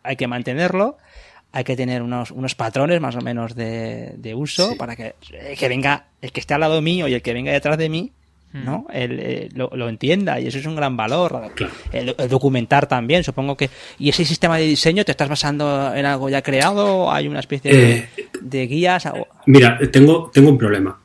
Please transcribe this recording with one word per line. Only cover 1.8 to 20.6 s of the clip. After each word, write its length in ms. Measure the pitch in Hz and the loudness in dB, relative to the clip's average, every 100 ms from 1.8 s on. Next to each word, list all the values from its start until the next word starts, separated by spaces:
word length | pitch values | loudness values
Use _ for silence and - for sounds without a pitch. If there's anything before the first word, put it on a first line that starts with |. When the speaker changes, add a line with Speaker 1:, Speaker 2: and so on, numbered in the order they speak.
| 127 123 | -4 -4
Speaker 1:
unos, 300 | 120 123 117 | -4 -6 -8
unos 240 | 131 131 - | -8 -8 -6
patrones 440 | 113 131 151 175 | -4 0 0 0
más 140 | 135 | -2
o 60 | 120 | -6
menos 340 | 123 120 113 | -6 -6 -6
de, 600 | 117 113 113 113 117 120 117 | -8 -8 -6 -8 -10 -12 -14
de 180 | 117 | -12
uso 380 | 117 147 - 202 | -8 -6 -2 -2
Speaker 2:
Sí. 40 | 202 | -4
Speaker 1:
para 200 | 117 117 | -10 -10
que, 180 | 113 - - | -14 -16 -20
eh, 220 | - 139 139 | -18 -14 -4
que 120 | 131 | -2
venga, 400 | 131 139 143 _ - | 0 0 -2 _ -16
el 120 | 165 | -12
que 80 | - | -10
esté 120 | - | -4
al 60 | 147 | 0
lado 220 | 156 160 | 2 2
mío 240 | 156 180 143 | 0 -2 -2
y 80 | |
el 80 | 123 | -4
que 100 | 123 | -4
venga 200 | 120 139 | -6 -2
detrás 260 | 143 147 156 | -2 0 -2
de 100 | 160 | -2
mí, 240 | 160 247 _ _ _ _ | -4 -6 _ _ _ _
Speaker 3:
Hmm. 120 | 139 | -10
Speaker 1:
¿no? 220 | 131 185 294 | -6 -8 -6
El, 260 | 131 123 127 | -6 -6 -6
eh, 300 | 123 127 - | -6 -6 -8
lo, 160 | 127 123 | -8 -8
lo 140 | 123 117 | -6 -8
entienda, 500 | 110 135 202 180 127 | -4 0 0 0 -4
y 80 | 127 | -4
eso 120 | 135 | -6
es 80 | 151 | -6
un 100 | 156 | -4
gran 200 | 139 120 | -4 -2
valor. 540 | 110 156 170 127 110 - | -2 0 -2 -4 -10 -8
Speaker 2:
Claro. 160 | 92 - - | -8 -8 -10
Speaker 1:
El, 240 | 123 123 127 | -8 -6 -4
el 120 | 127 | 0
documentar 580 | 135 139 131 113 139 143 | 2 2 0 2 2 2
también, 380 | 127 117 175 | -2 0 0
supongo 320 | - - 139 139 | 0 -4 -4 -4
que. 120 | 135 - - - | -6 -8 -20 -4
¿Y 120 | 143 | -2
ese 140 | - | 0
sistema 340 | 165 165 170 160 | 0 0 0 2
de 40 | |
diseño 400 | 156 147 160 190 | 2 2 2 2
te 60 | 196 | 0
estás 180 | - 143 | -2 -2
basando 640 | 147 147 147 147 139 135 | -2 -2 -2 -2 -2 -2
en 140 | 139 143 | -2 -2
algo 220 | 135 135 | -2 -2
ya 120 | 139 | -2
creado? 680 | 143 135 165 202 202 190 175 | 0 0 2 2 2 2 0
¿Hay 160 | 147 143 | 0 -2
una 140 | 147 | -6
especie 320 | - 139 139 | -6 -4 4
de, 200 | 135 120 117 | 8 8 4
Speaker 2:
Eh, 120 | - - - - | -2 -14 -14 -14
Speaker 1:
de 260 | 131 135 123 | -8 -6 -2
guías? 380 | 151 180 - 151 | 0 0 0 -2
O 200 | 123 - _ - | -8 -10 _ 6
Speaker 2:
mira, 300 | 135 120 123 135 | 8 8 4 4
tengo, 400 | 135 147 165 - | 8 8 6 4
tengo 180 | 143 147 | 8 8
un 60 | |
problema. 420 | 123 | 8